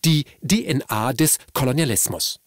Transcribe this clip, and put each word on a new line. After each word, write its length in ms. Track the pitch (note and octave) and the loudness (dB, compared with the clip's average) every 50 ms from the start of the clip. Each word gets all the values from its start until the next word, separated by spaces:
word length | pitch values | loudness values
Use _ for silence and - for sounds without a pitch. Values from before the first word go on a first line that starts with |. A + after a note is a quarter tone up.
| - | 2
Die 200 | E3 D#3+ D3+ C#3+ - - _ | 2 2 2 0 -4 -12 _
D 240 | - C#3+ F#3+ A3 - | 2 2 2 2 2
N 180 | - - C3 - - | 0 -2 -4 -2 -2
A 260 | A2+ G#2+ G#2+ B2 C3+ | -4 -2 -2 -2 0
des 240 | - D#3+ - - - - - _ | 0 2 0 0 -2 -6 -10 _
Kolonialismus. 840 | - C#3 B2+ B2+ D3+ E3 E3 G2+ F#2+ - - - E2 - - - - _ | -2 0 0 0 0 0 0 0 -2 -2 -4 -4 -4 -6 -6 -8 -10 _